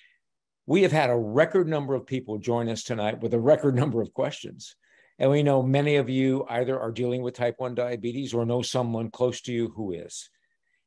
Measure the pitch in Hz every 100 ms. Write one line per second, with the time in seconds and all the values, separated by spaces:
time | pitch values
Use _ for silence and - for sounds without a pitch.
0 | _ _ _ _ _ _ - 165 185 156
1 | 131 120 107 120 165 190 160 156 135 131
2 | - 131 - 107 107 117 117 110 - 113
3 | 104 113 113 117 120 151 143 123 147 117
4 | 101 - 135 - - - - - _ _
5 | _ - 135 147 143 135 127 139 147 143
6 | 127 131 131 131 - 120 120 131 117 113
7 | 123 127 123 123 120 - 127 123 123 120
8 | 120 123 131 117 117 123 120 131 120 113
9 | 113 - 127 123 - 120 117 113 104 85
10 | 85 - - _ _ _ _ _